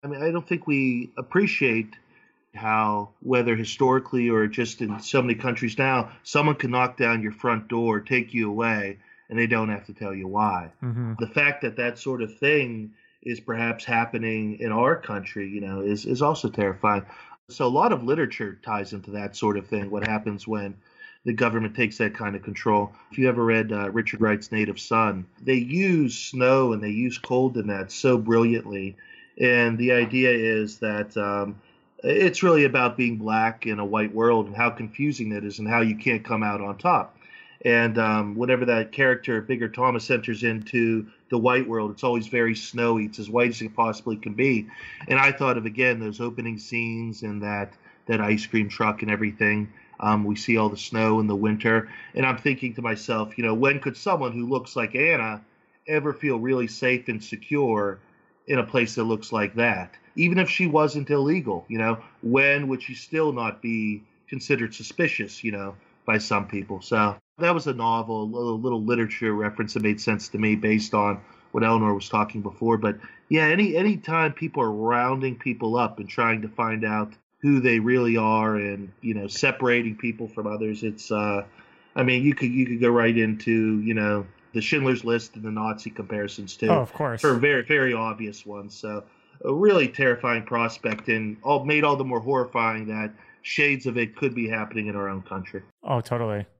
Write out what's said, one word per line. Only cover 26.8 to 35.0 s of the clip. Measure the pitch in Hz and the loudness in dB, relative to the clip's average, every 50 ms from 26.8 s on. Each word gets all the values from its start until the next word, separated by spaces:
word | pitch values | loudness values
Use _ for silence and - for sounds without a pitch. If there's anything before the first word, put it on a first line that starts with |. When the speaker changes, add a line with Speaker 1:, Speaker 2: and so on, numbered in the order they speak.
| 104 | -2
Speaker 1:
they | 107 | -4
use | 104 107 123 127 123 - | -2 -2 -2 -2 -4 -6
cold | - - 127 127 131 131 127 | -6 0 2 2 2 2 0
in | 120 104 | -2 -4
that | 104 101 98 95 95 | -2 -4 -4 -6 -8
so | - - - 135 127 | -10 0 2 4 4
brilliantly. | 117 107 110 113 117 117 117 117 113 - 110 104 98 98 95 95 _ - - - - - - _ - | 4 4 4 4 6 6 4 2 0 -2 -6 -8 -8 -8 -8 -10 _ -20 -20 -20 -20 -20 -20 _ 0
And | - 123 123 120 120 117 117 | 2 4 4 4 4 2 2
the | 113 120 123 123 | 2 2 4 4
idea | 123 120 110 110 127 127 127 | 4 4 2 2 2 4 4
is | 123 117 113 113 110 110 107 104 107 - | 4 4 2 2 2 2 0 -2 -4 -6
that, | - 107 104 104 104 104 - | -4 -4 -2 -2 -4 -4 -4
um, | 110 104 101 101 101 101 101 104 104 _ _ _ _ _ _ _ _ - | -4 -2 -2 0 -2 -2 -4 -6 -12 _ _ _ _ _ _ _ _ -2
it's | 135 143 208 196 180 170 - - | 0 2 4 4 4 2 4 4
really | 180 165 156 147 | 6 6 8 6
about | 139 123 135 127 123 117 | 6 4 4 2 2 2
being | - 127 120 117 | 0 -2 0 0
black | 107 110 110 110 110 110 113 113 - - | -2 -2 0 2 2 2 2 0 -2 -6
in | 117 107 104 | -6 -4 -4
a | 104 | -4
white | 98 104 110 107 107 104 | -2 0 0 0 0 0
world | 110 113 117 120 113 107 | 2 4 4 6 4 2
and | 101 98 | 0 -2
how | 104 120 120 | -2 -2 -2
confusing | 113 - 117 107 110 - | -2 -4 -10 -10 -6 -2